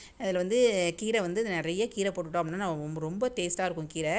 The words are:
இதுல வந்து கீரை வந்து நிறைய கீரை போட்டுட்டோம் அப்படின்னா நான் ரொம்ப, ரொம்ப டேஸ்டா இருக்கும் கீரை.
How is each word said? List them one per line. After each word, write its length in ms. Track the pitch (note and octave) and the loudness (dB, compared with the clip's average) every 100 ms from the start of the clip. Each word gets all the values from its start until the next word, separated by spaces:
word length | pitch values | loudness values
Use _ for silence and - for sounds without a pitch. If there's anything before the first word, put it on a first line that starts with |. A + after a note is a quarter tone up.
| - - | -18 -6
இதுல 180 | G#3+ F3+ | -2 0
வந்து 220 | F#3 A#3 B3 G3 F3 | 2 6 6 6 2
கீரை 260 | E3+ G#3+ A3 | 0 0 2
வந்து 240 | F3+ F#3 A3+ | 2 0 0
நிறைய 400 | F3 D#3 F3+ A#3 | 0 0 0 -2
கீரை 240 | G#3+ G3 | 0 -2
போட்டுட்டோம் 300 | - D#3+ F3 | -2 -2 -2
அப்படின்னா 200 | D#3+ F3 | -2 -2
நான் 140 | G3 D#3 | -2 -2
ரொம்ப, 220 | D3+ D#3 | -4 -6
ரொம்ப 300 | D#3 F#3+ A#3 | -6 -2 -2
டேஸ்டா 320 | - F3 - | 0 0 0
இருக்கும் 240 | F#3 E3 D#3 | 0 -2 -6
கீரை. 280 | - D#3 | -2 0